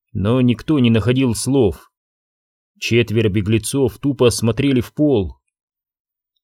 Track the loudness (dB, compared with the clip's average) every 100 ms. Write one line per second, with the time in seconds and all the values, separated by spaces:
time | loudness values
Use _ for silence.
0 | _ -4 -2 2 0 0 -2 0 2 2
1 | 0 0 0 -2 -2 0 0 -2 -12 _
2 | _ _ _ _ _ _ _ _ -2 0
3 | 0 0 0 0 0 -2 -2 -2 -2 -2
4 | -4 2 2 2 -2 0 0 0 -2 -2
5 | 0 0 -2 -8 _ _ _ _ _ _
6 | _ _ _ _